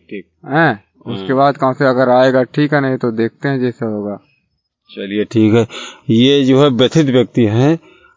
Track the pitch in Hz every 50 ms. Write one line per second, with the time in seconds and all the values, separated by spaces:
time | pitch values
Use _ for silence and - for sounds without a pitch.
0 | _ _ 104 98 - _ _ _ - 143 135 160 165 147 107 98 _ _ _ _
1 | - - 120 98 95 95 131 131 139 143 135 - 135 131 127 - 147 131 123 127
2 | 131 123 123 127 131 135 127 131 123 - - 147 147 147 151 143 135 131 131 123
3 | - 120 113 113 113 113 - _ - 143 139 127 127 123 113 - 120 110 107 104
4 | 101 104 101 98 _ _ _ _ _ _ _ _ _ _ _ _ _ _ - 101
5 | 101 98 101 107 101 - - 110 110 107 107 117 110 - - - - - - -
6 | _ - 113 113 123 135 143 143 135 127 135 131 147 147 123 113 127 117 - 160
7 | 151 135 123 127 110 - - 127 117 104 107 117 131 147 165 165 - _ _ _
8 | _ _ _